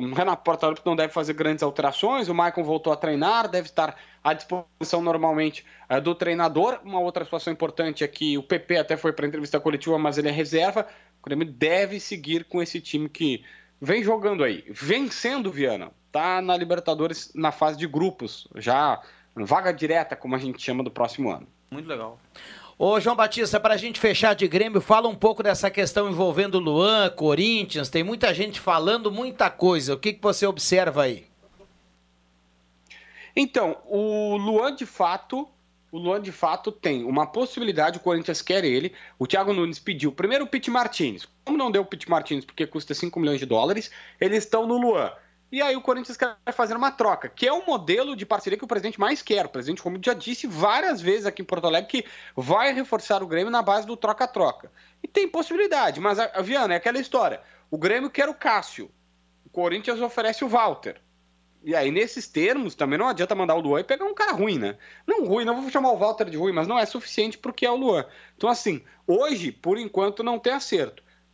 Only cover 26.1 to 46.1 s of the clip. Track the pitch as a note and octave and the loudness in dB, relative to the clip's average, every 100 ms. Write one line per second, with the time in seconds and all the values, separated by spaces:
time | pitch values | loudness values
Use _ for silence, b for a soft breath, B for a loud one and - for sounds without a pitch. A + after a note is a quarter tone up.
26.1 | E3+ F#3 D#3 G3 F#3 D#3+ D3+ G3+ A3 F#3 | 2 2 2 2 2 2 4 4 4 2
27.1 | - D#3 C#3+ A3 A3 F#3+ D3+ C3+ E3 F3+ | 2 2 4 2 0 -2 -4 -2 -2 -2
28.1 | A#3 A3 D#3+ G#3 - F#3 E3 E3+ A#3 G#3 | 0 2 2 -2 -2 0 2 2 0 -2
29.1 | G#3 B3+ - F#3 - F3+ E3 C3 C3+ G#3+ | -4 -6 0 0 4 2 2 0 -2 -2
30.1 | G#3 G#3 G3 G3 D#3 - F3+ E3+ D3 C3 | 0 0 2 0 0 2 4 4 2 0
31.1 | G#2+ - _ _ - - _ _ _ _ | -2 -12 _ _ -20 -20 _ _ _ _
32.1 | _ _ _ _ _ _ _ _ B B | _ _ _ _ _ _ _ _ B B
33.1 | B B C#4 C#4 B3 F3 - - G3+ G#3+ | B B -2 0 2 0 -2 -4 -2 0
34.1 | G#3+ G#3 G3+ G#3 G#3+ C4+ C#4 A#3 - E3+ | -2 0 -2 2 2 0 -4 -8 -2 0
35.1 | G3 - C4 D4 _ _ _ _ E3 F3 | 0 -4 -8 -8 _ _ _ _ -6 -2
36.1 | G#3 G3 - D#3 F#3 G#3+ G#3 E3+ C3 A#2 | -2 -4 -2 -2 0 -6 -4 -2 -2 0
37.1 | C#3 D3+ A#3 B3+ A#3+ A3 D#3+ E3+ E3+ F3+ | 0 0 -2 -4 -2 -2 2 0 0 -2
38.1 | E3 E3+ D#3 - F#3+ D#3 B2+ F3+ B B | 0 -2 -4 -2 0 2 0 -2 B B
39.1 | - F#3+ G3 G3 F#3+ E3+ D3 G3+ D3+ D3 | -6 0 0 2 0 -2 -4 -8 -2 -2
40.1 | C#3 G3 C4+ C#4 C4+ - A#3+ A#3+ - C3+ | 0 0 0 0 -4 0 0 0 -2 -2
41.1 | F#2 - _ C4+ D4 B3+ G3+ F#3+ F3+ - | -4 -14 _ -4 -2 2 0 0 -8 -2
42.1 | A3 D#3 C#3+ - - D3 D#3 - C#3+ F3 | 0 0 -6 -6 -6 -6 -6 -8 -6 -4
43.1 | E3+ D3 C#3 C3 A2+ C#3+ G#3 - B B | -2 0 -2 0 2 2 0 -6 B B
44.1 | B F#3+ G#3+ G#3+ A3+ A#3 B3 A#3+ F3 G#2+ | B 0 2 2 0 2 2 2 2 0
45.1 | b b b _ C4 C#4+ C4 C4 B3 B3 | b b b _ -2 0 0 0 -2 -4